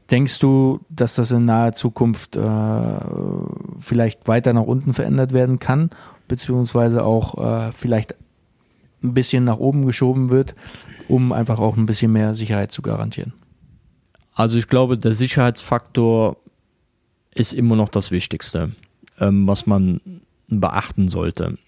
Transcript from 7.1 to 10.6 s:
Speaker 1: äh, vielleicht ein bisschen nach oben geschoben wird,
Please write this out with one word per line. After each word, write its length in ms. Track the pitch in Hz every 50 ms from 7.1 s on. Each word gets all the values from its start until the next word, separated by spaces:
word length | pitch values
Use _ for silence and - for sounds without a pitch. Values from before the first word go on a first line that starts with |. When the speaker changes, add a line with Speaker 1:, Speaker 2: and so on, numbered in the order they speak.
| 113 113 107 - - -
Speaker 1:
äh, 320 | 117 113 113 113 113 113
vielleicht 420 | - - - 120 117 110 107 - - _ - _ _ _ _ _ _ _ _ _ _ _ _ _ _ -
ein 140 | - 123 120
bisschen 280 | 131 123 - - 127 123
nach 140 | 123 110
oben 300 | 113 - 135 143 143 135
geschoben 420 | 127 117 - 135 127 131 135 131 123
wird, 240 | 123 135 135 - - -